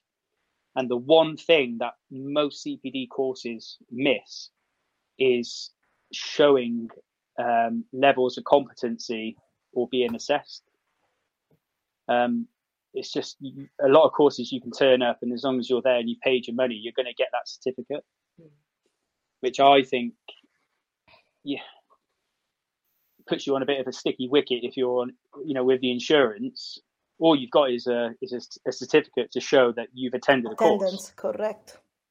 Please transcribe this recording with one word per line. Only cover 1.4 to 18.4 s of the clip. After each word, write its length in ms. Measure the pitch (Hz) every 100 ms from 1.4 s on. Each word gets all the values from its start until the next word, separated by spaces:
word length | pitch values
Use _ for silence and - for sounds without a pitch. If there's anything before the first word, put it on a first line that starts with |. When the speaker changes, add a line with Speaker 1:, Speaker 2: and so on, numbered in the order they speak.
| - 160 123 117
Speaker 1:
that 160 | 120 - -
most 520 | 131 139 147 143 -
C 180 | 151 139
P 100 | 131
D 160 | 131 123
courses 720 | - 131 131 120 113 - - _
miss 600 | 123 139 107 - - - _ _ _ _ _ _ -
is 520 | 131 120 120 - - _ _ _ _
showing, 760 | - - - 147 135 120 117 113 - _ _ _ -
um, 460 | 120 117 117 117 -
levels 460 | 131 139 131 127 123
of 60 | -
competency 920 | 143 123 - 120 117 - 113 110 - _ _ _
or 160 | 127 120
being 260 | 127 120 117
assessed. 480 | - 147 - - _ _ _ _ _ _ _ _ _ _ _ _ _ _ -
Um, 400 | 123 120 117 117 _ _ _ _
it's 180 | 135 -
just, 260 | 147 - - 135 135 139 -
a 60 | 139
lot 160 | 151 143
of 80 |
courses 380 | - 143 127 120
you 80 | 131
can 100 | 120
turn 300 | - 139 127
up, 160 | 120 -
and 120 | 120
as 100 | 120
long 160 | 135 127
as 100 | 117
you're 120 | 120
there 160 | 127 120
and 120 | 117
you 60 | 113
paid 240 | 135 127 120
your 80 | 120
money, 200 | 127 107
you're 180 | 117 131
gonna 180 | 123
get 140 | 120 127
that 140 | 120 -
certificate, 580 | - 131 127 - 143 - _ _ _